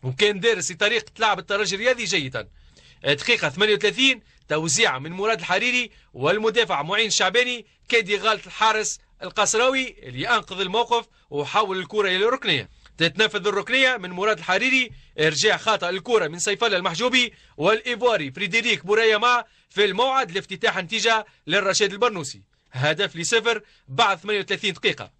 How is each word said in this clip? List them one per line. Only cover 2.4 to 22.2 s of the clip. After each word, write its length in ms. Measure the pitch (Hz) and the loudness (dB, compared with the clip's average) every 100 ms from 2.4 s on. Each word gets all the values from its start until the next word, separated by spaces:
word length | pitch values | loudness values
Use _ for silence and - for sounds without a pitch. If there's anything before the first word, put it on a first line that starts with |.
| 110 - - - - - | -10 -18 -20 -20 -20 -8
الدقيقة 440 | - 147 - 233 160 | -2 -2 2 0 0
ثمانية 260 | 139 214 | 0 2
وثلاثين 480 | 208 202 190 269 247 _ _ _ | 2 0 2 0 0 _ _ _
توزيع 500 | 151 160 175 214 131 | -4 -2 2 2 0
من 140 | 147 | -8
مراد 260 | 180 208 220 | -4 -2 -2
الحريري 520 | 165 185 240 247 233 _ _ | 0 0 2 -2 -4 _ _
والمدافع 680 | - 139 202 220 220 208 165 | -4 0 2 0 0 0 -2
معين 240 | 151 202 220 | -2 -2 0
الشعباني 600 | - 190 202 247 240 - _ _ | 2 2 2 0 -4 -12 _ _
كاد 200 | 233 190 | 0 0
يغالط 380 | 202 214 208 175 | -2 0 -2 -4
الحارس 520 | - 220 214 208 - _ _ | 0 2 2 -2 -8 _ _
القصراوي 760 | 180 190 196 220 254 269 254 - | -10 -2 0 2 2 2 -4 -8
اللي 260 | - 123 190 | -16 -8 0
أنقذ 320 | 233 180 185 | 0 -2 -8
الموقف 460 | 185 208 233 233 226 _ _ | -4 -2 0 0 -2 _ _
وحول 480 | 143 139 202 214 185 | -6 -2 0 0 -2
الكرة 300 | 175 214 196 | -4 -2 0
إلى 160 | 185 | 2
الركنية. 460 | 214 262 226 147 98 - - - | 0 0 -2 -2 -2 -16 -20 -2
تتنفذ 480 | 165 165 214 214 190 | -2 2 0 0 -2
الركنية 500 | 196 196 254 262 247 | -2 0 2 2 0
من 140 | 180 | -6
مراد 280 | 180 208 208 | -2 0 -2
الحريري، 520 | 170 185 254 262 247 - - - | 0 0 2 2 0 -8 -20 0
إرجاع 380 | 156 151 208 175 | 0 4 2 2
خاطئ 320 | - 208 175 | 2 0 0
الكرة 400 | 185 180 226 160 | -4 0 2 2
من 100 | 170 | -4
سيف 260 | 185 202 | -4 0
الله 120 | 233 190 | 0 0
المحجوبي 560 | 180 165 247 254 240 - - - | -2 0 0 2 0 -4 -20 -2
والإيفواري 760 | 160 220 247 240 247 214 143 | 2 2 0 0 2 2 -2
فريدريك 540 | 131 196 220 226 208 175 | -6 -2 0 0 -2 2
بوراياما 580 | 214 226 214 240 240 - _ _ | 2 4 4 4 2 -2 _ _
في 140 | - | 0
الموعد 460 | 208 185 262 269 240 | 0 2 0 2 -2
لافتتاح 440 | 180 - 185 226 185 | -6 -8 -2 -2 -2
النتيجة 480 | 175 226 214 220 208 _ - | -4 -2 2 0 -2 _ -2
للرشيد 460 | 185 196 190 202 | 0 2 2 0
البرنوسي. 500 | 196 240 202 | 2 -2 0